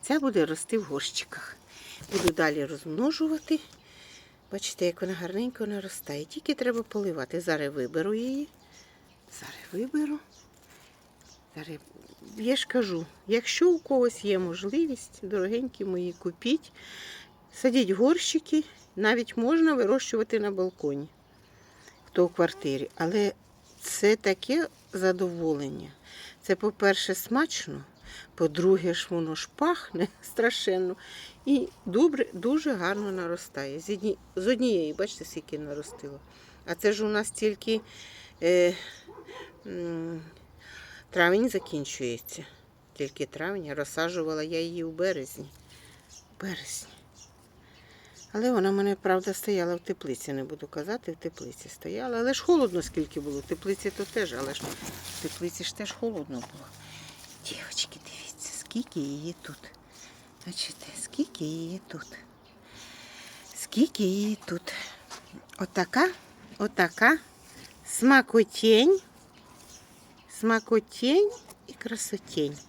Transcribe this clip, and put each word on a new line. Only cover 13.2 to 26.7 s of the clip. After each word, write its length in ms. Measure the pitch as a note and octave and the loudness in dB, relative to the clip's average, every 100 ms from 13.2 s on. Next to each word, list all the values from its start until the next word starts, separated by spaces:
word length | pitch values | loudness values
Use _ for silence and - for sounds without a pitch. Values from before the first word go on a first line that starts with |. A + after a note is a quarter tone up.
| - | -2
якщо 440 | A3+ A#3 - F4 | 0 0 4 6
у 80 | E4+ | 4
когось 460 | - C4+ A#3+ - | 4 4 4 2
є 140 | G3+ F#3+ | 0 2
можливість, 800 | F#3 E3+ G3 C4 E4 B3+ - - | 0 -4 -2 0 0 -2 -10 -14
дорогенькі 600 | F#3+ G3+ F#3 A#3 B3+ - | -4 -2 0 0 -2 -6
мої, 300 | G3 F3+ F3+ E3+ | -4 -2 -2 -4
купіть. 540 | - E3+ A#3 D#4 - - - - - - - - _ | -8 -4 0 0 0 -20 -20 -16 -16 -16 -20 -20 _
Садіть 360 | - C4 B3 G#3 | 0 2 4 4
горщики, 720 | F#3+ B3 F4 - E4 - D#4 D#4 - - - | 6 6 6 2 -2 2 0 0 -8 -16 0
навіть 400 | G#3+ A#3 A#3 - | 2 2 0 0
можна 380 | A#3 D#4+ D#4+ | 4 6 6
вирощувати 680 | C#4+ G#3 C4 - A#3 A3 A3+ | 6 4 4 2 -2 0 0
на 100 | G#3 | 0
балконі, 580 | G3 F#3 - D3 C#3+ D3+ _ _ _ _ - - - - - | 0 -2 0 -4 -2 -6 _ _ _ _ -20 -20 -20 -20 -20
хто 220 | - - F3+ | -6 2 2
в 80 | |
квартирі. 560 | F3 E3+ - D3+ C3+ C#3 - | 4 0 2 -4 -2 -4 -4
Але 360 | E3 G#3 G3+ - - - - - | 0 2 2 0 -16 -20 -20 -14
це 360 | - - G#3 G#3+ | -8 2 4 4
таке 520 | - F#3+ - C#4+ E4 - - | 2 0 2 0 0 -6 -10
задоволення. 1000 | G3 F#3 F#3 F#3 E3+ E3 D3 C#3+ C#3+ D3+ - - - - - | 0 2 2 0 0 0 0 -2 -8 -12 -18 -20 -20 -20 -20
Це, 120 | - | -2
по-перше, 600 | F#3 G#3 | 0 0